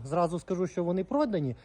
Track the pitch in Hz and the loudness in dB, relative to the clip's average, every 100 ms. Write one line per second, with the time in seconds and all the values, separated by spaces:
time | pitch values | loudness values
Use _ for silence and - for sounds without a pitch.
0 | 131 170 170 170 - 180 185 - 175 185 | 0 2 2 0 -2 -2 -2 0 0 0
1 | - 285 277 190 135 113 | 0 0 2 0 0 -4